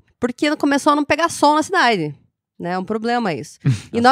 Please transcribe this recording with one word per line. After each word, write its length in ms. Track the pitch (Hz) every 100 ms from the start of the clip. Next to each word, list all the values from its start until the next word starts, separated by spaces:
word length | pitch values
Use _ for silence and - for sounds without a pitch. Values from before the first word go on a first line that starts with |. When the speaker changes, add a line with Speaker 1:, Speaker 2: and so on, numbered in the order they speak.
| _ _
Speaker 1:
Porque 360 | 247 - 294 302
começou 380 | 294 277 311
a 20 | 294
não 80 |
pegar 240 | 285 294 330
sol 260 | - 294 302
na 80 |
cidade. 520 | 302 359 254 208 151 143 _ _ _ -
Né? 120 | 175
É 60 | 185
um 60 | 185
problema 480 | 220 226 240 220
isso. 260 | 139 151 -
Speaker 2:
<laughs> 280 | - 107 -
Speaker 1:
E 60 | 233
Speaker 2:
As 40 | 240